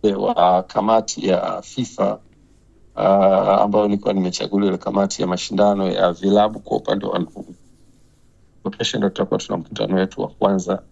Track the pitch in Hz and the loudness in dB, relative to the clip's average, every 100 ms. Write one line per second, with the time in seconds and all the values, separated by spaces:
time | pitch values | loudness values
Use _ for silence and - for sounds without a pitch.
0 | 214 202 - 240 87 - - - 104 113 | 0 0 -2 2 4 4 0 -2 2 2
1 | 110 - 92 90 92 92 - - 117 - | 0 -6 -2 0 -2 -8 -8 -8 -8 -2
2 | 98 107 _ _ _ _ _ _ - - | -4 -4 _ _ _ _ _ _ -16 -2
3 | 98 98 95 95 - 101 104 107 104 101 | 2 4 4 4 4 2 4 2 2 0
4 | 107 98 90 - - 101 101 92 101 98 | 0 0 -2 -4 -4 0 0 -2 -2 -2
5 | 98 - 92 90 - 95 104 98 95 92 | -2 -2 -4 -4 -4 2 2 2 -2 0
6 | 92 87 98 101 107 110 - - - 101 | 0 0 2 4 2 -2 -6 -4 -2 -2
7 | 98 92 85 - - 90 _ _ - _ | -2 -4 -6 -10 -16 -18 _ _ -20 _
8 | _ _ _ _ _ _ 202 - - - | _ _ _ _ _ _ -12 -6 -6 0
9 | 101 - 95 95 - 95 80 - 98 95 | -2 -2 -2 -4 -4 -8 -8 -6 -2 0
10 | 95 - 90 - 101 95 87 95 - | -2 -4 -8 0 0 0 -2 -6 -6